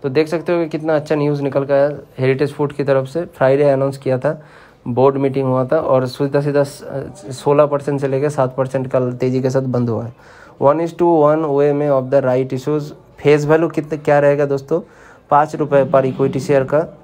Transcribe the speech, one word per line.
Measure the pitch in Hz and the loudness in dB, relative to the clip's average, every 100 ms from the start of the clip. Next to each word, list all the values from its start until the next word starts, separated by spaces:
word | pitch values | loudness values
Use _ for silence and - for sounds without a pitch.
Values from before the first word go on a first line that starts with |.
तो | 143 | -2
देख | 131 156 | 0 0
सकते | 165 156 | -2 -2
हो | 175 | -2
कि | 165 | -2
कितना | 160 156 156 | -4 -2 -2
अच्छा | 147 156 | 0 -2
news | 147 147 | 0 -2
निकल | 139 135 | -2 -4
के | 135 | 0
आया | 139 143 147 - - | 2 2 -2 -14 -4
heritage | 131 135 143 | -2 0 -2
food | 143 147 | -2 -4
की | 143 | -2
तरफ | 139 135 135 | 0 0 0
से। | 160 175 | -6 -8
Friday | - 131 139 | 0 2 4
announce | 147 135 135 135 | 4 2 0 -4
किया | - 131 | -4 -2
था, | 143 160 - - - _ - | -2 -6 -12 -20 -20 _ -6
Board | 120 135 135 | 2 2 2
meeting | 139 135 131 | -2 -2 0
हुआ | 127 131 | 0 0
था | 156 | -2
और | 156 131 131 | 2 0 0
सीधा | - 143 143 | -4 -2 0
सीधा | 143 143 | 0 0
स-, | 143 - - 139 - - - | -2 -4 -12 -10 -10 -14 -14
सोलह | 131 - 143 147 | -8 0 2 2
परसेंट | 143 139 143 | 2 -2 -4
से | 139 | -2
लेकर | 135 147 | -2 -2
सात | 147 127 - | -2 -2 -2
परसेंट | 131 135 131 | -4 -2 -2
का | 131 | -2
तेज़ी | 127 123 127 127 | -2 -2 -2 0
के | 131 | 0
साथ | 131 | -2
बंद | 135 123 120 | -2 -2 -2
हुआ | 110 113 | -2 -6
है। | - - - - - | -14 -20 -20 -20 0
One | 131 151 | 2 2
is | 170 | -2
to | 165 175 170 | 0 2 4
one | 147 156 160 | 4 2 0
way | 139 147 | 2 2
में | 143 147 | 2 0
of | 135 | 0
the | 127 139 | 2 0
right | 127 127 131 | 2 0 -2
issues, | 131 139 151 147 - - - | -4 -4 -4 -4 -16 -20 -4
Face | 143 147 147 | 2 2 4
value | 156 165 | 2 2
कितना, | 151 151 156 | -2 -6 -6
क्या | 151 147 | 2 4
रहेगा | 143 143 143 | 4 2 0
दोस्तों, | 139 139 160 214 - - - _ | -2 -2 -6 -6 -20 -20 -20 _
पाँच | 143 151 151 | 2 2 -2
रुपये | 151 139 135 | 0 2 4
per | 135 131 | 2 2
equity | 127 135 135 | 0 -2 -2
share | 127 139 | 0 0
का। | 131 143 180 - | 2 -2 -2 -10